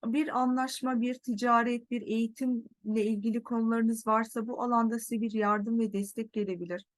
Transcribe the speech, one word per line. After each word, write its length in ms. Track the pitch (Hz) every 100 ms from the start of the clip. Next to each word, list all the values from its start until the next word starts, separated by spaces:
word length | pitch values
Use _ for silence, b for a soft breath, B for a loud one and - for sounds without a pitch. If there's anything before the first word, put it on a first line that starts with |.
| 233
Bir 340 | 247 311 -
anlaşma, 600 | 254 254 262 - 262 254
bir 140 | 240 254
ticaret, 760 | - 214 240 233 233 240 233
bir 100 | 240
eğitimle 1040 | - 220 226 226 262 247 226 _ 208 220 208
ilgili 380 | 214 208 226
konularınız 640 | 226 233 226 226 226 226 220
varsa 400 | 220 220 240 226
bu 160 | 247
alanda 360 | 240 233 226 233
size 220 | 226 233
bir 100 | 226
yardım 480 | 220 208 208 208 226
ve 140 | 220
destek 400 | 202 202 - 220
gelebilir. 520 | - 202 185 175 180 -